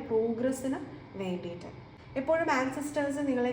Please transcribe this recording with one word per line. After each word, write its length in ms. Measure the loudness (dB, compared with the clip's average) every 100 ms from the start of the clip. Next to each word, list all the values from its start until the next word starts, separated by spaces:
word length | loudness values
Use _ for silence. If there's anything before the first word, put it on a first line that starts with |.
| 2
പ്രോഗ്രസ്സിന് 720 | 2 4 2 2 0 -2 -2 -4 -12 -12 -6
വേണ്ടിയിട്ട്. 480 | -2 -2 -4 -8 -10 -14 -16 -18 -8 -2
എപ്പോഴും 300 | 4 4 4 4
ancestors 540 | 2 0 -2 0 0 0 0
നിങ്ങളെ 220 | 2 2